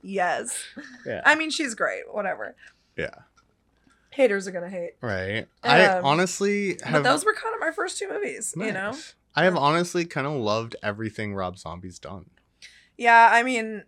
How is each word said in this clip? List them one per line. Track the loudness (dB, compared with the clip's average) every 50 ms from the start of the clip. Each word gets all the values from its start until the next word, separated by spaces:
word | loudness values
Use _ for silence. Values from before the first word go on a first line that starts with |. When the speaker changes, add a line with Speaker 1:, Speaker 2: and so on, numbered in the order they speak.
| -12
Speaker 1:
Yes. | -6 -2 -2 0 0 0 -2 -4 -6 -8 -10 -10 -12 -16 -18 -18 -18 -20 -14 -10
Speaker 2:
Yeah. | -8 -8 0 2
Speaker 1:
I | 2 2
mean, | 2 0 -6
she's | -4 -4 -4 -6 -4
great. | -4 -4 -4 -4 -6 -10 -10 -8
Whatever. | -6 -6 -6 -6 -6 -10 -14 -14 _ -20 -20 _ _ _ _ _
Speaker 2:
Yeah. | -8 -8 -8 -8 -16 -20 _ _ _ _ _ _ _ _ _ _ _ _ _ _ _ _ _
Speaker 1:
Haters | 0 2 2 2 2 0 -4
are | -6
gonna | -8 -8 -10 -8
hate. | -8 -8 -10 -10 _ _
Speaker 2:
Right. | -6 -4 -4 -4 -4 -4 -6 -6 -8 _ _ _ 2
I | 4 6 8 8
Speaker 1:
Um, | 6 4 2 2
Speaker 2:
honestly | 2 4 4 2 0 0 -2 -2 0 0 0 -2 -2 -4 -6 -6
have | 0
Speaker 1:
But | 0 2 2
those | 2 2 2 2
were | 0 -2
kind | 0 -4 -6 -6
of | -4
my | -4 -6
first | -4 -4 -6 -6 -6
two | -8 -8 -8
movies, | -6 -6 -6 -6 -8 -8 -10 -8 -6
you | -4 -4 -4 -4
know? | -4 -6 -8
Speaker 2:
Nice. | -8 -10 -14 -18 -20 _ _ _ _
I | 2 2
have | 4 4
Speaker 1:
Yeah. | 4
Speaker 2:
honestly | 2 4 4 2 0 0 -2 -4 -4
kind | -2 -4 -4 -4
of | -2 -2
loved | -2 0 0 0 0 -2 -6 -10 -6 -6
everything | -6 -4 -4 -8 -8 -6 -8 -8 -6 -6
Rob | -6 -6 -6 -8
Zombie's | -10 -14 -14 -14 -12 -14 -16 -16 -16
done. | -16 -14 -14 -14 -16 _ _ _ _ _ _ _ -20 -20 -20 -20 _ _ _
Speaker 1:
Yeah, | 0 4 8 10 10 10 10
I | 8 6 4
mean | 2 0 -2 -2 -4 -8 -10 -12